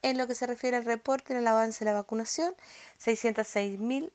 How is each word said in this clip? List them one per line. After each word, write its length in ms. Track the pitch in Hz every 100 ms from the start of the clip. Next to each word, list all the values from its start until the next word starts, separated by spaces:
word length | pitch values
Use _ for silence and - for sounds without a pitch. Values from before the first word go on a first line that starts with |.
En 160 | 262 254
lo 80 | 247
que 80 |
se 120 | - 247
refiere 300 | 240 254 247
al 80 |
reporte 480 | 233 233 247 269 -
en 60 | 254
el 80 | 233
avance 400 | 220 226 220 214
de 40 |
la 60 | 208
vacunación, 580 | 202 220 226 - 330 370 - - - _
seiscientas 500 | - 220 233 220 214
seis 300 | 208 202 196
mil 340 | 226 262 320